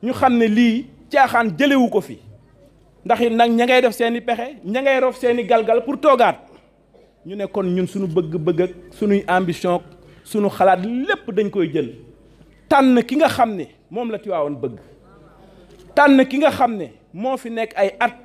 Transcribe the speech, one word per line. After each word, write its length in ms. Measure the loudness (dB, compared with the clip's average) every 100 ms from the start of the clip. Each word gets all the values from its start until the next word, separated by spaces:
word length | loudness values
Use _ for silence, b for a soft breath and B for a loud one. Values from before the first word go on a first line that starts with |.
ñu 80 | -8
xam 240 | 0 2 2
ne 80 | 2
lii 380 | 2 2 0 -8 -18 -4
caaxaan 380 | 0 2 2 -2 0
jëlewu 320 | 2 2 2
ko 120 | -2
fi. 180 | -4 -12 -20 -20 _ _ -20 _ _ _ -4
Ndax 140 | 0
it 100 | 0
nag 180 | 2 2
ña 140 | 2 4
ngay 160 | 4
def 120 | 2 0
seeni 260 | -2 -2
pexe, 360 | -4 -6 -8 -12 -8
ña 160 | -2
ngay 180 | 0 0
rof 180 | 0 0
seeni 260 | -2 -2
galgal 400 | 2 0 2 0
pour 140 | -2 0
toogaat. 360 | 2 4 4 0 -12 -20 _ _ _ _ _ _ -16
Ñu 100 | -10
ne 100 | -6
kon 160 | -4
ñun 240 | -2 -2 -2
suñu 200 | -4 -4
bëgg-bëgg 520 | -2 -2 -4 -2 -2
ak 100 | -2 -6 -20
suñuy 320 | -4 0 0 2
ambition 480 | 0 0 -4 -2 -2
ak 80 | -6 -20 b b -8
suñu 240 | -2 -2
xalaat 320 | 2 2 2 -2
lépp 460 | -6 -4 -6 -4
dañ 180 | -4 -2
koy 200 | -2 -2
jël. 180 | -2 -6 -10 -20 _ _ _ -20 _ _
Tànn 340 | 2 4 4
ki 120 | 2 0
nga 140 | 0
xam 260 | 2 -2 -2
ne 100 | -10 _ _
moom 220 | -10 -8
la 80 | -8
Tiwaawan 360 | -6 -4 -4 -6
bëgg. 180 | -8 -10 -20 -20 -20 -20 -20 -20 -20 -20 -20 -20 -4 2
Tànn 300 | 6 6 4
ki 100 | 2
nga 120 | 0
xam 240 | 2 -2 -2
ne 120 | -10 -14 _
moo 240 | -10 -6 -6
fi 120 | -8
nekk 240 | -8 -6 -2
ay 180 | -2 0
at. 140 | -4 -4